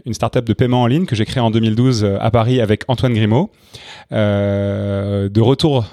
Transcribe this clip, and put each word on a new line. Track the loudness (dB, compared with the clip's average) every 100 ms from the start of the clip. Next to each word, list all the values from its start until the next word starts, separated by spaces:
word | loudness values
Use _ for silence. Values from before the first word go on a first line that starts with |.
| -8
une | -4
startup | -2 -2
de | -2
paiement | 0 2 2
en | 2
ligne | 0 0
que | -2
j'ai | -2
créée | -2
en | 0
deux | 0
mille | 0 2
douze, | 2 2
euh, | 0 0
à | 0
Paris | 2 2 2
avec | 2 0 -2
Antoine | -2 0
Grimaud, | 2 2 2 0 _ _ -20 -20 -20 -8
euh, | -2 0 0 0 -2 -2 -4 -4 -4 -2 -2 0
de | 2
retour, | 2 2 2 0 -2